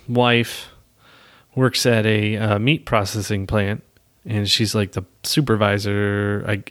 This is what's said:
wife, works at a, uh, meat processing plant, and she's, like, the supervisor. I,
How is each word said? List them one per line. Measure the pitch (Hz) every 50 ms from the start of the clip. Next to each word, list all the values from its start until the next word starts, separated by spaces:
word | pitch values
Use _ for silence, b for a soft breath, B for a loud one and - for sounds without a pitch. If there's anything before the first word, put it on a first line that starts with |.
| b
wife, | - 120 123 123 120 117 117 117 - - - - - - _ _ _ _ b b b b b b b b b b b -
works | 131 131 120 - - -
at | 123 117 110 107
a, | 110 107 107 104 107 110
uh, | 101 110 107 104 104
meat | 110 135 156 - -
processing | - 120 107 98 - - 107 98 - 107 98 95
plant, | - 110 107 98 98 107 - - _ _ _ _ _ _ _ -
and | 107 110 104 104 101
she's, | - - 113 104 -
like, | 107 101 92 -
the | - 92 - _ _ -
supervisor. | - - 156 139 120 110 104 107 101 101 101 101 101 101 101 104 101 104 104 104 101 104 101 -
I, | - 104 98 - -